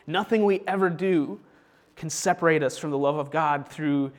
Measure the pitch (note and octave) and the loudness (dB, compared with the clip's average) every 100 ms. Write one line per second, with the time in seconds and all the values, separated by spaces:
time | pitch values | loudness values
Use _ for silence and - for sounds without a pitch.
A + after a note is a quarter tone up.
0 | - F3 G#3 A3 G3+ F#3+ - F#3+ F#3 D#3+ | -6 -4 0 2 4 2 0 0 0 0
1 | F#3+ F3 C3+ - - _ _ _ _ - | 0 0 0 -6 -16 _ _ _ _ -12
2 | D#3+ - F#3+ F3 E3 D#3 C3+ - D#3 C#3 | -10 -4 -2 2 4 4 0 -4 -4 0
3 | C#3 D3+ C#3 D#3 D3+ C#3+ C3 - D3+ C#3+ | 0 0 -2 -2 0 -2 -4 -6 0 0
4 | C3+ | -2